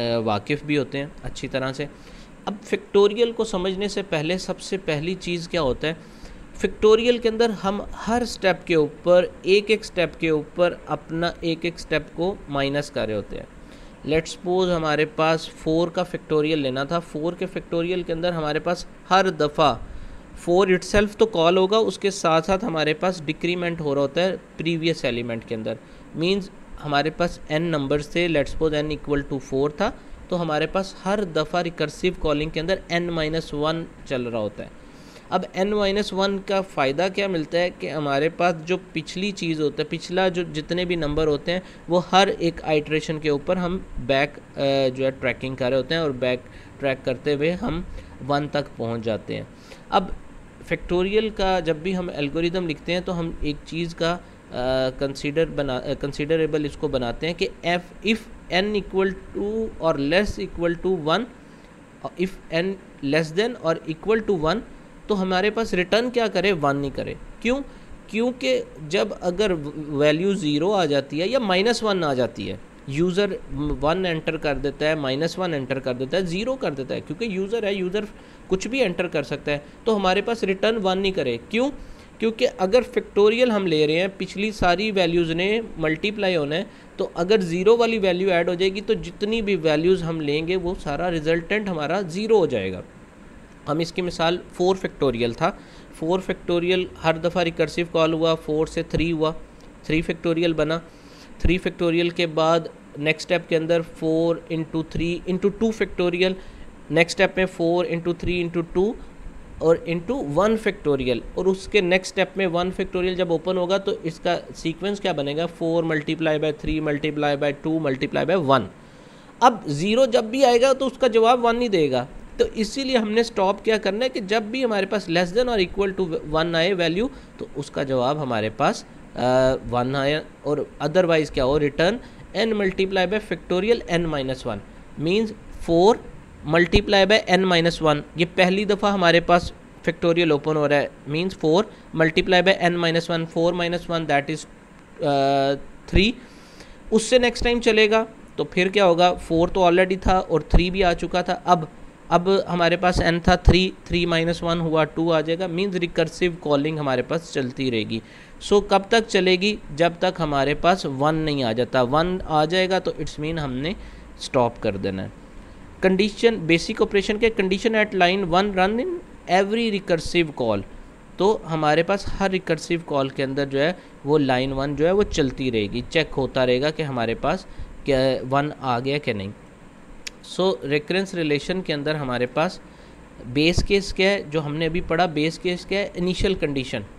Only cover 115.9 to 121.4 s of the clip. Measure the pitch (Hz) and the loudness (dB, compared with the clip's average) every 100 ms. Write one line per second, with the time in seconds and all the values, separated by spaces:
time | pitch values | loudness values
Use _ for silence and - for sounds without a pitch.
115.9 | 156 147 160 160 151 156 151 151 156 156 | -2 -2 -2 0 2 0 -2 -4 -2 -2
116.9 | 147 151 147 147 143 147 143 160 160 147 | -2 -2 -2 0 0 -2 -2 -2 -2 0
117.9 | 135 143 147 139 190 135 131 98 - - | -2 -2 -2 0 0 4 2 2 -10 -20
118.9 | - - - - - 262 214 151 143 190 | -20 -20 -20 -20 4 4 4 -2 -2 2
119.9 | 226 269 240 220 262 269 240 269 262 262 | 4 4 2 0 4 6 8 6 4 0
120.9 | - 262 226 226 254 | 0 2 6 6 6